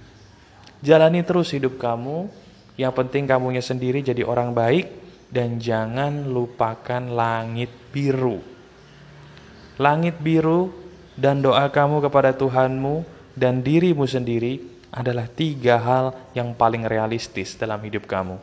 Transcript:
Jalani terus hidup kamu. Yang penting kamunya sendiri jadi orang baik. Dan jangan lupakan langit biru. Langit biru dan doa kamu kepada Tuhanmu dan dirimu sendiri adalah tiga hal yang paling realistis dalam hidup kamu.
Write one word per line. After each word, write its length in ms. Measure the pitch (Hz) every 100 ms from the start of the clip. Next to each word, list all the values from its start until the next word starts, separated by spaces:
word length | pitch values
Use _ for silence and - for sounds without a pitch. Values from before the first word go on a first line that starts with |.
| - - - - - - - -
Jalani 400 | 139 156 160 175
terus 320 | 170 180 165
hidup 240 | 139 131 131
kamu. 480 | 120 117 127 160 202 - - - -
Yang 180 | - 131 131
penting 280 | 131 143 139
kamunya 320 | 131 127 127
sendiri 400 | 123 127 127 131
jadi 240 | 131 120 113
orang 240 | 120 123
baik. 400 | 120 117 160 - - - - -
Dan 320 | 127 120 117
jangan 640 | 117 110 113 120 143 147 143
lupakan 800 | 123 120 - 113 113 - 123 123
langit 640 | 120 117 113 113 117 120 - -
biru. 480 | 135 139 131 127 95 - - - - - - - - - - - - - -
Langit 400 | 139 156 170 165
biru 560 | 151 160 160 170 185 - - - -
dan 300 | - 135 139
doa 260 | 135 120 143
kamu 320 | 143 143 151
kepada 320 | 143 143 135
Tuhanmu 720 | 135 135 127 131 131 135 156 170 - - -
dan 240 | 127 127
dirimu 460 | 127 160 180 151 131
sendiri 540 | 131 120 117 120 135 - - -
adalah 400 | 127 123 120 117
tiga 480 | - 160 139 123 120
hal 380 | 117 127 131 127 -
yang 160 | 123 120 117
paling 260 | 117 117 113
realistis 680 | 110 110 117 - - 95
dalam 240 | - 110 107
hidup 240 | 107 104 -
kamu. 320 | 98 92 92